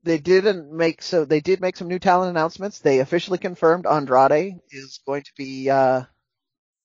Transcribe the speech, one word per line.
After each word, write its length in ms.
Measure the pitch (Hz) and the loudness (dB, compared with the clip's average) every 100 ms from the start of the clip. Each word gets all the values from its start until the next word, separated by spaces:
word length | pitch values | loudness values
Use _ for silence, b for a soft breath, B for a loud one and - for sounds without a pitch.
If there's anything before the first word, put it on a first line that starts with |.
they 140 | 165 165 | -2 -4
didn't 540 | 151 185 208 185 143 | 2 2 2 -2 -8
make, 300 | 160 165 - | -2 -2 -2
so 240 | - 180 | -4 -2
they 160 | 143 151 | 0 0
did 180 | 160 190 | 0 -2
make 160 | 185 | -2
some 140 | - 175 | -6 -8
new 100 | 180 | -2
talent 300 | 196 180 185 | 0 2 0
announcements. 500 | 170 160 - 196 - | -2 -4 -4 -12 -2
They 200 | 151 131 | 2 2
officially 380 | 131 170 185 180 | 2 -2 -2 -6
confirmed 480 | 190 175 165 175 | -6 0 2 2
Andrade 760 | 170 151 135 127 135 151 190 175 _ | 0 -2 2 4 4 2 -2 -10 _
is 300 | 139 135 - | -20 -20 -16
going 180 | - 143 | -8 -8
to 80 | 139 | -10
be, 340 | - 135 131 135 | -14 -12 -6 0
uh, 340 | 135 131 131 123 _ _ _ _ _ _ _ | 2 2 0 -4 _ _ _ _ _ _ _